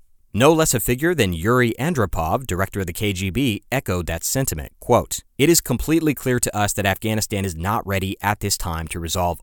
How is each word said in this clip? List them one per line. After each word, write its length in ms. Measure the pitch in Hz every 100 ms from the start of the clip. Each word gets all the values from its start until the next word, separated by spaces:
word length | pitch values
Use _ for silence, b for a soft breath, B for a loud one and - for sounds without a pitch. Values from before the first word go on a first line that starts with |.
| - _ _
No 200 | 98 139
less 200 | 160 156
a 60 | 117
figure 340 | - 127 165
than 200 | 170 101
Yuri 400 | 85 95 123 120 -
Andropov, 720 | 143 156 98 - 80 101 -
director 320 | 90 95 101
of 80 | 87
the 60 |
K 180 | 85 104
G 180 | 92 98
B, 340 | 92 139 104 -
echoed 360 | 131 - 90 80
that 180 | 82
sentiment. 480 | - 135 135 76 67 -
Quote, 440 | - 117 78 - - -
"It 120 | 151
is 100 | 165
completely 540 | - 127 - 160 156
clear 260 | 131 131 123
to 160 | - 104
us 160 | 104
that 120 | - 98
Afghanistan 580 | 95 110 110 - 101
is 100 | 98
not 320 | 80 90 113 95
ready 300 | 98 95 -
at 180 | 101 104
this 180 | 101 -
time 300 | 92 82 80
to 120 | 90
resolve 420 | 82 92 87 82